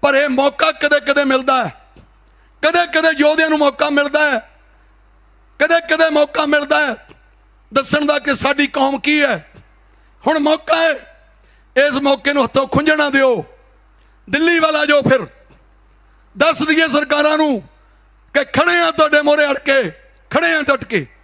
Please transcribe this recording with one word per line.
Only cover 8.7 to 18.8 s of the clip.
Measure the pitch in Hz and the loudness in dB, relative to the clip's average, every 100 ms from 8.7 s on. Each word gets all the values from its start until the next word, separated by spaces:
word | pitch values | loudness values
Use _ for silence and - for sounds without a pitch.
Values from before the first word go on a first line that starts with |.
| 285 277 277 | 0 -2 -2
ਕੀ | - 302 | -2 0
ਹੈ। | 285 190 - - _ _ _ _ _ _ - | 0 -2 -8 -20 _ _ _ _ _ _ -2
ਹੁਣ | 311 | 0
ਮੌਕਾ | 294 320 - 330 | 0 -2 0 0
ਹੈ, | 330 277 - - _ _ _ _ _ - | 0 -2 -10 -20 _ _ _ _ _ 0
ਇਸ | 285 | 0
ਮੌਕੇ | 269 277 277 277 | 0 0 0 0
ਨੂੰ | 285 | 0
ਹੱਥੋਂ | 240 269 269 | 0 0 0
ਖੁੰਝਣ | - 311 311 | 0 0 0
ਨਾ | 294 | 0
ਦਿਓ। | 277 262 226 151 - _ _ _ _ _ _ - | 2 2 0 -6 -18 _ _ _ _ _ _ -6
ਦਿੱਲੀ | 277 330 339 | -2 0 2
ਵੱਲ | 311 302 | 0 0
ਆ | 294 | 0
ਜਾਓ | 294 | 0
ਫਿਰ, | 247 262 170 - _ - _ _ _ _ _ _ _ 196 | 2 0 -2 -16 _ -20 _ _ _ _ _ _ _ -2
ਦੱਸ | 311 311 | 0 0
ਦਈਏ | 302 311 320 | 0 0 2
ਸਰਕਾਰਾਂ | 277 294 294 302 311 | -2 -2 0 0 0
ਨੂੰ | 311 240 160 _ _ _ _ _ _ | 0 -2 -8 _ _ _ _ _ _
ਕਿ | 277 | -4
ਖੜੇ | 277 - 339 349 | -2 0 2 2